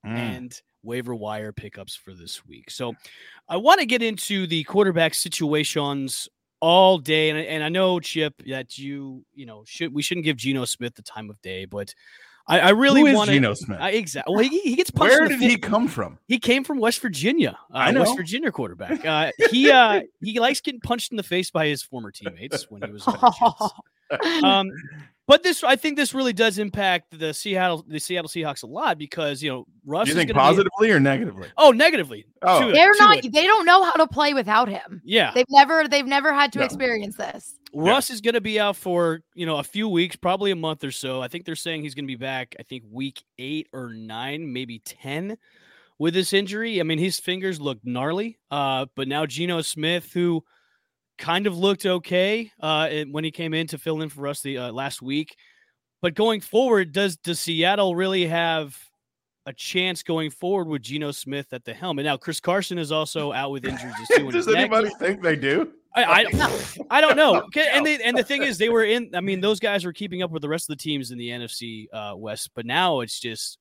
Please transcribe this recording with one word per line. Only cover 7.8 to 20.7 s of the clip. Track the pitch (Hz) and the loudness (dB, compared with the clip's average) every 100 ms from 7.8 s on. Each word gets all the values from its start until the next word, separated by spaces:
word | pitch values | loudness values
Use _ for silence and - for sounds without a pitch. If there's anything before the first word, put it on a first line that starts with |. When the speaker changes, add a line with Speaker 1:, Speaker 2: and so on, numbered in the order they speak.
| 185 180 | 0 0
Speaker 2:
Chip, | - 160 151 _ - | -4 -4 -4 _ -12
that | 131 123 - | -10 -10 -14
you, | 139 139 135 131 _ | -12 -10 -12 -16 _
you | 143 123 | -20 -20
know, | 107 110 | -20 -20
should, | - 165 | -8 -6
we | 143 | -4
shouldn't | 143 175 | -4 -2
give | 156 127 | -2 -2
Geno | 131 135 | -2 -2
Smith | 123 - 120 | -4 -6 -10
the | - | -12
time | - 110 107 | -16 -14 -16
of | 101 | -16
day, | 95 92 | -12 -12
but | 95 101 101 - _ - - _ - | -10 -10 -10 -14 _ -20 -20 _ 0
I, | 170 | 4
I | 180 | 6
really | 214 277 277 | 6 6 8
Speaker 1:
Who | 294 | 8
is | 240 | 6
Speaker 2:
wanna | 208 | 4
Speaker 1:
Geno | 139 110 | 4 4
Smith? | 104 - 95 | 0 -8 -6
Speaker 2:
I, | 185 | -2
exa-, | 220 175 139 143 | -2 -4 -8 -2
well, | 202 | 2
he, | 254 339 | 2 2
he | 370 | 0
gets | 254 359 | 0 0
punched | - 269 | 2 6
Speaker 1:
Where | 277 320 | 6 6
Speaker 2:
in | |
the | 269 | 4
Speaker 1:
did | 240 | 2
he | 233 | 2
Speaker 2:
fa- | - | 2
Speaker 1:
come | 214 247 | 0 0
from? | - 87 - - | -2 -8 -10 -4
Speaker 2:
He | 240 | -2
came | 240 262 | 2 2
from | 269 277 | 0 0
West | 226 - | 0 0
Virginia, | 247 143 180 311 139 - _ | -4 -2 0 2 0 -2 _
uh, | 127 | 0
Speaker 1:
I | 135 | 2
know. | 247 | 4
Speaker 2:
West | 214 254 | 2 0
Virginia | 165 233 311 | -4 -4 -4
quarterback. | - 110 87 92 294 | -4 -8 -10 -8 -4
Uh, | 156 151 151 - 226 | 0 0 0 2 2
he, | 247 285 | 6 8
uh, | 262 226 202 - | 8 8 4 -2
<laughs> | _ | _
he | 214 220 | -6 0
likes | 240 277 | 0 0
getting | - | -6